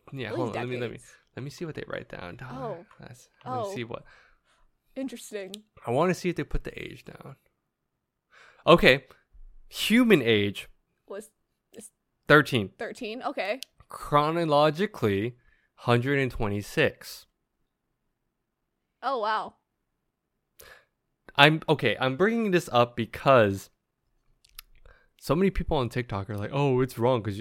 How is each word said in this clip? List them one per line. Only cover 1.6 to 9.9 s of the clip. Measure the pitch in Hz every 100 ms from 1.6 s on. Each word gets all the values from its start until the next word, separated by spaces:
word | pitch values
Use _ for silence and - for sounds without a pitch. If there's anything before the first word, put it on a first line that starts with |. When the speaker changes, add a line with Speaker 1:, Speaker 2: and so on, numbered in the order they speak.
| 165
Speaker 1:
what |
they | - -
write | - -
down. | - - -
Speaker 2:
Oh. | 127 254 247 170 - -
Speaker 1:
That's, | - 117 - _
let | 233
me | 254 202
Speaker 2:
Oh. |
Speaker 1:
see | 196
what | 113 - - - _ _ _ _ _ _ _ -
Speaker 2:
Interesting. | 262 240 - 208 190 208 _ - -
Speaker 1:
I |
wanna | 123 180
see | 170 180
if | 165
they |
put | 147 -
the | - -
age | - -
down. | - - - 135 _ _ _ _ _ _ _ _ _ _ - _ -
Okay. | 175 165 135 - - _ - - - -
Human | - -